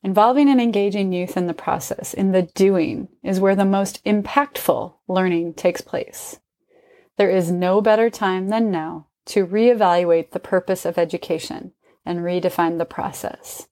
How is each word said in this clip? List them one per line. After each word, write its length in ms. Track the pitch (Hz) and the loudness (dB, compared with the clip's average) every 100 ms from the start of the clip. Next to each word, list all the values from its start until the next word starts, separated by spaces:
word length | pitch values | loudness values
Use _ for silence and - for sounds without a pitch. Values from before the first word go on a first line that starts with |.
Involving 460 | 196 190 220 262 285 | 0 4 4 6 6
and 120 | 254 | 4
engaging 520 | 233 202 202 202 190 | 2 2 0 0 -2
youth 220 | 180 180 185 | -2 -4 -2
in 120 | 175 | -4
the 60 | |
process, 600 | 160 - 175 - - - | -4 -4 -4 -4 -10 -8
in 180 | - 190 | -2 2
the 120 | 185 | 2
doing, 640 | 175 - 196 185 156 104 196 _ | 0 2 4 4 0 -4 -10 _
is 160 | - 185 | -4 0
where 160 | 196 196 | 2 2
the 100 | 196 | 2
most 380 | 196 196 - 202 | 2 -2 -4 -2
impactful 880 | 208 202 285 285 - - 127 110 _ - | 0 0 -2 -2 -4 -2 -2 -4 _ -4
learning 480 | 185 190 170 170 160 | 0 0 0 -4 -2
takes 260 | 180 175 | -2 -2
place. 580 | - - - - - - _ _ _ _ _ _ _ - | -8 -8 -8 -14 -18 -18 _ _ _ _ _ _ _ 0
There 120 | 202 | 2
is 200 | 185 170 | 2 0
no 300 | 180 180 196 | 0 2 2
better 300 | 214 214 226 | 4 2 2
time 400 | - 196 185 190 | 0 -2 -2 -2
than 200 | 220 220 | 0 0
now 380 | 175 160 165 _ _ - | -2 -6 -12 _ _ -4
to 200 | 208 180 | -2 0
reevaluate 840 | 202 233 233 190 175 175 165 165 | 4 4 4 4 4 4 2 0
the 80 | 185 | -10
purpose 460 | - 185 175 185 - | -2 -2 0 -4 -2
of 120 | 175 | -2
education 760 | 170 160 - 160 - - 185 _ _ _ - | -2 -4 -6 -6 -6 -12 -14 _ _ _ -8
and 140 | 175 | -4
redefine 580 | 175 180 180 180 170 170 | -2 -2 -2 0 -2 -2
the 80 | 165 | -6
process. 800 | - - - - - - - - | -6 -8 -8 -12 -12 -18 -18 -20